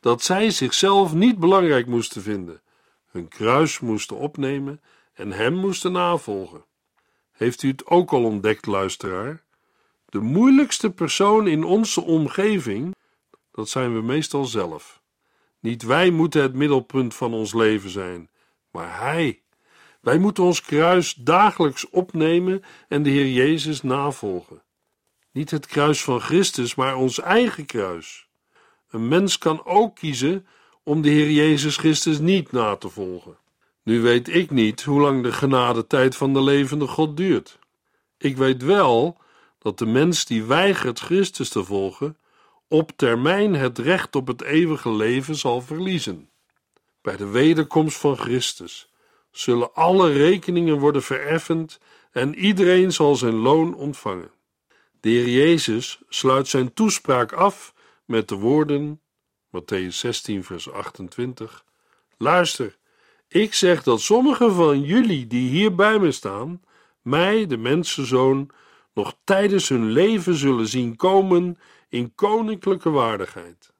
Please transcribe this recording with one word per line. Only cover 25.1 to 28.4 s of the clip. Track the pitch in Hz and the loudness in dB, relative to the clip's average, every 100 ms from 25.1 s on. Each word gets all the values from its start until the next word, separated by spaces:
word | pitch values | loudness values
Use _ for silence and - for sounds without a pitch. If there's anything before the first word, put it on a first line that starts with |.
| _ _ | _ _
Niet | 131 151 | -10 -6
het | 156 - | -6 -4
kruis | 147 147 143 | 0 2 2
van | - 123 | 0 -4
Christus, | 95 165 190 - 120 | 0 0 0 -2 -6
maar | - 131 131 | -2 -2 0
ons | 131 - | -2 -2
eigen | 175 214 240 - 147 | 0 2 2 -2 -8
kruis. | 117 95 85 - - _ _ | -6 -6 -8 -14 -20 _ _